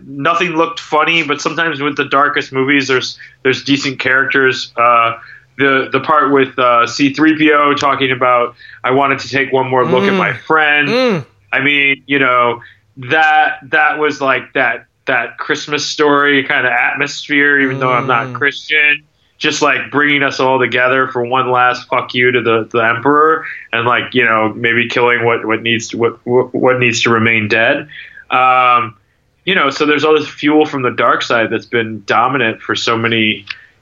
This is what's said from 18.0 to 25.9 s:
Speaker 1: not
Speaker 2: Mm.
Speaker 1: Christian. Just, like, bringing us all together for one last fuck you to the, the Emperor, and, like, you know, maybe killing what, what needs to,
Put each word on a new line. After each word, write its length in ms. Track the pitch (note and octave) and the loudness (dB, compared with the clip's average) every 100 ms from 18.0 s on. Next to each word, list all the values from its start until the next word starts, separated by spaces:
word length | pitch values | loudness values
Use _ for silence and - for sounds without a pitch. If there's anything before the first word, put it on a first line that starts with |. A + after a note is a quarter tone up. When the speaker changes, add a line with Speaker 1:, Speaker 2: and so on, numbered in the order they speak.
| C3+ | 0
Speaker 1:
not 200 | A#2+ B2+ | -2 -2
Speaker 2:
Mm. 80 | B2+ | -4
Speaker 1:
Christian. 680 | C#3+ C#3 - D3+ D3 D3 _ _ _ - | -4 -4 -4 0 0 0 _ _ _ -6
Just, 240 | D3+ D3 | -4 0
like, 280 | D3 B2+ B2 | 0 0 -2
bringing 320 | C#3 D3 C#3+ | -2 0 0
us 200 | C#3 C3+ | 0 0
all 180 | C3 C3 | 0 2
together 480 | B2 B2 B2+ C3 B2+ | 0 0 2 2 0
for 160 | B2 | -4
one 260 | A#2+ B2+ B2 | -2 -2 0
last 380 | B2 B2 B2 - | 2 2 0 -4
fuck 260 | B2 A#2 | -4 -4
you 160 | B2 B2 | 0 0
to 120 | B2 | 2
the, 260 | A2+ A2+ G#2+ | 0 0 -2
the 100 | A#2+ | -2
Emperor, 640 | A2+ A#2+ C#3 D3 D#3 D#3+ - - - | 0 0 0 2 2 0 -6 -16 -8
and, 140 | A#2 A#2 | -4 0
like, 280 | A#2 - | -2 -2
you 120 | B2 A#2 | 0 2
know, 260 | A2+ G#2+ | 2 0
maybe 360 | A2+ A#2+ A#2 A#2 | -2 -2 -2 -2
killing 340 | C3 A#2+ A#2+ | 0 2 2
what, 220 | A#2 A#2 A2 | 0 0 -2
what 160 | A2 | -4
needs 260 | A2+ A2+ | -2 -4
to, 100 | - | -4